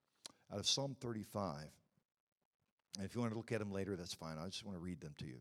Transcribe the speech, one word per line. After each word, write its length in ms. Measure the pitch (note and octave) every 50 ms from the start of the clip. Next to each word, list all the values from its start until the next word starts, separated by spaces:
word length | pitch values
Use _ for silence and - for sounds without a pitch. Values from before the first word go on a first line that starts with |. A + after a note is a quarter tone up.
| _ _ _ _ - - - _ _ -
Out 80 | F#2+ G#2
of 60 | F#2+
Psalm 300 | - - C#3 C3+ C#3 C3 -
thirty-five, 680 | - A#2+ A#2 A2 G2 - - G#2+ G2 F2+ C#2+ D2 D2+ D2 - - _ _ _ _ _ _ _ _ _ _ _ _ _ _ _ _ _ _ _ _ _ _ - G#2
and 80 | G2
if 80 | F#2 -
you 60 | A#2
want 140 | A#2+ A2+ G#2+
to 40 | A2+
look 140 | G#2+ -
at 80 | A2+ G#2
them 100 | G#2 G2+
later, 280 | G2 G2 G2 F#2+ G2 E2+
that's 160 | F2 F2 -
fine. 240 | - E2 D#2+ D#2+ D#2
I 80 | D#2+
just 200 | F#2+ - - G#2+
want 120 | G#2 F#2+ E2+
to 40 |
read 200 | E2+ F2+ F2+ D2
them 120 | - D2+ D2 -
to 80 | -
you. 100 | D#2 B1+ B1